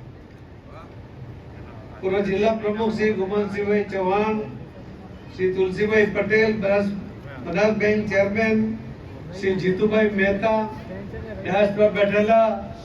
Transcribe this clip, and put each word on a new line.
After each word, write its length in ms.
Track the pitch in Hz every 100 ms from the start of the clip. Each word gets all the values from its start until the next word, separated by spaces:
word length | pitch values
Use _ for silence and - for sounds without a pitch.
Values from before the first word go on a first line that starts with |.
| - - - - - - - 160 - - - - - - - - - - - -
પૂર્વ 180 | 190 196
જિલ્લા 340 | 202 196 220
પ્રમુખ 420 | 214 208 214 220 -
શ્રી 180 | 214
ગુમાનસિંહભાઈ 720 | 185 190 208 202 208 202 208
ચૌહાણ, 560 | 196 190 185 202 214 214 214 - - - - - - - - -
શ્રી 180 | 185
તુલસીભાઈ 520 | 185 185 185 214 214 202
પટેલ 560 | 208 196 220 220 214
બનાસ-, 300 | 196 202 202 202 - - - 131
બનાસ 280 | 170 180 214
બેંક 380 | 208 208 214 208
ચેરમેન, 680 | 196 196 214 220 220 220 220 - - - - - 185
શ્રી 160 | 190 185
જીતુભાઈ 540 | 180 185 214 220 214
મહેતા, 600 | 196 196 196 220 220 214 208 - 190 202 220 220 190
ડયાસ 260 | 175 196 202 202
પર 140 | 208
બેઠેલા 840 | 196 202 208 214 226 220 - - -